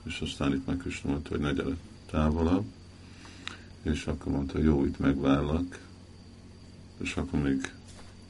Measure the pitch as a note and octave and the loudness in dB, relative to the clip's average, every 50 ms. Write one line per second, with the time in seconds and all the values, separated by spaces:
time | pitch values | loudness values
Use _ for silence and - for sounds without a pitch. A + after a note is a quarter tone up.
0 | - - - - - - - - C#2+ C#2+ C#2 C2+ - - - - - - - - | -8 -8 -6 -4 -4 -4 -2 0 0 2 2 0 0 0 -2 -2 -2 -4 -6 -4
1 | - - C#2+ C#2+ - - - - - D2 C#2 C2+ - C2+ - - - - - - | -2 0 0 0 -2 -2 -2 0 2 2 2 2 0 0 -2 -4 -6 -14 -18 -18
2 | - - - D#2+ D#2 D#2 D#2 E2 D#2+ E2 F2+ F#2+ A2 - - - - - - - | -12 -2 2 4 6 6 6 6 4 6 4 4 2 -2 -8 -14 -18 -18 -18 -18
3 | - - - - - - - - - - - - - - - - - D#2+ D2+ - | -18 -18 -18 -16 -16 -16 -16 -12 -10 -10 -10 -10 -14 -18 -18 -4 0 0 0 0
4 | - - D2+ C#2+ - - - C#2+ C#2 C#2 - D2 D2 D#2 D#2 C#2 C#2 C#2 - - | 0 -4 -4 -4 -2 -2 0 0 0 0 0 4 6 6 8 6 4 2 2 2
5 | - C2+ C#2 C2+ C#2+ C#2 C#2 C#2+ C#2+ D2 D2+ E2 F2 - - - - - - - | 4 4 4 4 4 4 4 4 4 2 2 2 0 -2 -6 -12 -14 -16 -18 -20
6 | - - - - - - - - - - - - - - - - - - - - | -20 -20 -20 -20 -18 -20 -18 -18 -18 -18 -18 -18 -20 -18 -18 -18 -18 -18 -10 -6
7 | - - - D#2 D#2 - - D#2 C#2+ C#2 C2+ C2+ C2+ - - - - - - - | -6 -4 -2 -2 -2 2 2 2 4 4 4 2 2 -4 -8 -10 -18 -16 -16 -16
8 | - - - - - - | -16 -16 -16 -18 -18 -8